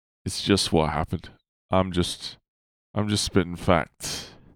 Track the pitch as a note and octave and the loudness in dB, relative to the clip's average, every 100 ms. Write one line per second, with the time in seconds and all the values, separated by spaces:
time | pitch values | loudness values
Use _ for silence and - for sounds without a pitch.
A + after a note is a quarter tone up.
0 | _ _ - - - G2 - E2+ D2+ D2 | _ _ -10 -6 2 2 4 2 2 -2
1 | - E2+ - - _ _ - F#2 F#2 F2 | -4 -6 -8 -20 _ _ -2 0 2 0
2 | F2 - - - _ _ _ _ _ G2+ | -2 -4 -12 -16 _ _ _ _ _ -4
3 | G#2 G#2 - G2 E2+ E2+ - E2+ - - | -2 -2 2 0 0 -2 2 2 2 -8
4 | - - - - - | -10 -10 -12 -20 -20